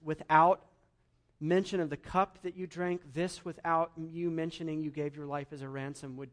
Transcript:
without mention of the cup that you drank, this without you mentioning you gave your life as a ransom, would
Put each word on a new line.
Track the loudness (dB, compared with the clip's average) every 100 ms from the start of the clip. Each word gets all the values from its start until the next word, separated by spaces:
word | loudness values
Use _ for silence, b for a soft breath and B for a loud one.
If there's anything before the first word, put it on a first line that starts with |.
without | -6 -6 4 8 8 6 -2 _ _ _ _ _ _ _
mention | 2 2 2 0
of | -2
the | -4
cup | -2 0 0 -2
that | -10 -8
you | -8
drank, | -4 -2 -2 -4
this | -4 -4 -4
without | -10 -6 0 2 2 -4
you | -10 -4 -2
mentioning | -2 -4 -6 -6 -4
you | -4
gave | -4 -6
your | -6 -8
life | -6 -8
as | -10
a | -8
ransom, | -6 -8 -8 -12 -12
would | -14